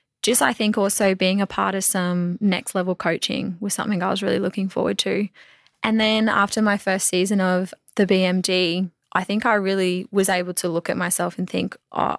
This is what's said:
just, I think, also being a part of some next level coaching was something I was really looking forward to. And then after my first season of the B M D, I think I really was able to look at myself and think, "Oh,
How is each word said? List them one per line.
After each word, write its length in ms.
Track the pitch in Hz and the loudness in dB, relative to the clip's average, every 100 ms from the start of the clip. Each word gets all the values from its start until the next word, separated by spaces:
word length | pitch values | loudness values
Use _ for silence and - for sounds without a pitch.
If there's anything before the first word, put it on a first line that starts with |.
| _ - | _ -6
just, 200 | 214 240 | 0 2
I 100 | - | 2
think, 240 | 226 214 214 | 2 0 2
also 380 | 196 208 196 | 2 2 2
being 260 | 190 185 196 | 2 2 2
a 60 | 196 | -2
part 280 | - 196 | 0 -2
of 80 | 190 | 0
some 540 | - 190 180 180 175 175 | 0 0 0 0 0 0
next 360 | 202 180 - | 2 0 -2
level 200 | 190 180 | -2 -2
coaching 640 | 180 165 165 - - 190 175 | -2 -2 -2 -2 -4 -4 -6
was 140 | 202 | -6
something 300 | - - 185 | -4 -2 -2
I 80 | 185 | -2
was 120 | 196 | -2
really 160 | 196 202 | -2 -2
looking 300 | 196 202 190 | -2 -2 -4
forward 300 | - - 196 | -2 -2 -2
to. 300 | 190 196 208 - - - _ - | -2 -2 -4 -8 -20 -20 _ -6
And 160 | 220 220 | 0 2
then 300 | 214 220 220 | 2 2 2
after 320 | - 202 220 | 2 0 2
my 160 | 214 202 | 2 0
first 320 | 196 190 - | 0 0 0
season 320 | 185 190 202 | 0 2 2
of 320 | 185 180 185 - - - | 2 0 -2 -8 -10 0
the 100 | 190 | 2
B 160 | 190 | 4
M 180 | 185 185 | 4 2
D, 480 | 180 185 175 175 185 _ _ | 2 2 2 0 -4 _ _
I 100 | 170 | -6
think 220 | 185 208 240 | -2 -2 2
I 80 | |
really 520 | 208 190 196 185 180 - | 2 2 0 0 0 0
was 180 | 196 190 | 2 2
able 240 | 180 180 | 2 -2
to 140 | 175 180 | -2 -2
look 220 | 165 - | -2 -2
at 60 | 185 | -2
myself 400 | 180 - 175 - | -2 0 -2 -4
and 100 | 185 | -4
think, 260 | - - - _ | -4 -4 -8 _
"Oh, 260 | - - | -2 -2